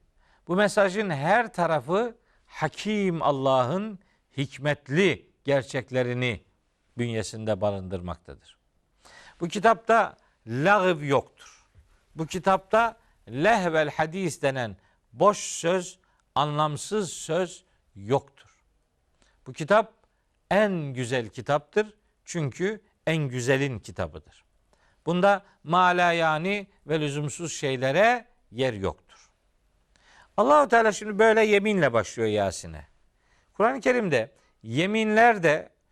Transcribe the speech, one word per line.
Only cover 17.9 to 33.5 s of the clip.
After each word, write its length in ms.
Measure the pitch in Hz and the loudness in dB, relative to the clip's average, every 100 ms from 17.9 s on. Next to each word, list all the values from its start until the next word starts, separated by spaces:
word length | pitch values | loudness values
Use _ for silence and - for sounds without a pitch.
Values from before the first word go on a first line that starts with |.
| 98 | -16
yoktur. 540 | 98 139 - _ _ _ _ _ _ _ _ _ _ _ - | -2 -2 -2 _ _ _ _ _ _ _ _ _ _ _ -18
Bu 60 | |
kitap 400 | 127 151 202 214 _ _ _ _ _ _ | -10 2 2 2 _ _ _ _ _ _
en 420 | 185 214 180 143 | 0 2 -2 -6
güzel 360 | 127 120 127 110 | -6 -4 -4 -6
kitaptır. 640 | - 113 147 - - 214 - _ _ - | -10 -4 -4 -2 -4 -4 -8 _ _ -10
Çünkü 560 | 175 143 - 185 214 _ _ - | -6 -6 -4 -6 -6 _ _ -4
en 100 | 160 | -2
güzelin 640 | 143 127 123 135 143 117 | -2 -4 0 0 0 -6
kitabıdır. 640 | - 90 87 80 - _ _ _ _ _ _ _ - | -10 -8 -8 -10 -20 _ _ _ _ _ _ _ -4
Bunda 380 | 175 196 196 - _ | 2 2 2 -2 _
malayani 1040 | 143 175 180 180 175 170 160 151 175 208 196 _ - | -2 2 2 4 2 2 0 0 -2 -6 -8 _ -6
ve 140 | 156 | -4
lüzumsuz 520 | 151 143 147 - 170 | -2 -4 -6 -8 -10
şeylere 720 | - 143 131 131 147 220 247 233 _ _ | -6 -4 -2 0 4 4 2 -4 _ _
yer 220 | 110 131 | -4 -4
yoktur. 560 | 107 95 76 _ _ _ _ _ _ _ _ _ _ _ _ _ - | -2 -4 -6 _ _ _ _ _ _ _ _ _ _ _ _ _ 0
Allahu 300 | 233 302 269 | 4 4 6
Teala 240 | 233 220 | 4 4
şimdi 280 | 202 214 202 | 0 -4 2
böyle 260 | 226 220 220 | 4 6 4
yeminle 480 | 202 208 202 143 | 4 2 2 2
başlıyor 360 | 117 104 - 110 | 2 0 -2 0
Yasin'e. 580 | 104 98 - 87 78 - _ _ _ _ _ _ | 0 0 -4 -12 -16 -18 _ _ _ _ _ _